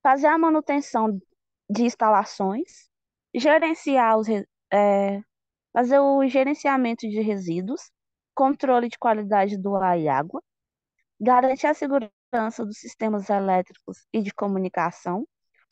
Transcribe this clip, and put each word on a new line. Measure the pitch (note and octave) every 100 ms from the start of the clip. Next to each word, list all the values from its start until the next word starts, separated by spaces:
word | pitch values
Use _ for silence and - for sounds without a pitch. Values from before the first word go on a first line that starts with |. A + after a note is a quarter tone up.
fazer | C4+ C#4 D4
a | D#4+
manutenção | E4 D#4 D4+ C#4+ C#4+ A#3 A3 G3 - _ _ _ -
de | G3+
instalações, | A#3+ - A3 G#3 G3+ - G3 G#3+ F#4 - _ _ _ _ _
gerenciar | B3 C#4+ D#4 D#4+ D#4+ C#4 C4+ A3+ A3
os | A3
re-, | G#3 - _ _
é, | G3+ G3+ G3+ G3 G3+ - _ _ _ _
fazer | A#3 B3 C#4
o | C#4 C#4 C4+
gerenciamento | C4 C4 D4 C#4+ C4+ A#3+ A#3 A3+
de | G#3
resíduos, | A3 G3+ F3 E3+ F#3+ D#4 - _ _ _ _
controle | - C4+ C#4+ C4+ B3 A#3+
de | -
qualidade | A#3+ G#3+ G3+ G#3 G3 G3+
do | G3 G3
ar | F#3 F3
e | D3+
água, | C3+ E3 D4+ - _ _ _ _ _ _ -
garantir | G#3+ B3 C4 C4+ D4
a |
segurança | D#4 C#4+ C#4 G#3+ _ _ A#3+ A3 A3+
dos | G#3+ G#3+
sistemas | A#3+ - A3 G#3 G3
elétricos | G3+ G3 F#3 F3+ _ - F#3+ _
e | A3
de | G3+
comunicação, | - G3+ F#3+ F#3 - E3+ - - F3+ - _ _ _ _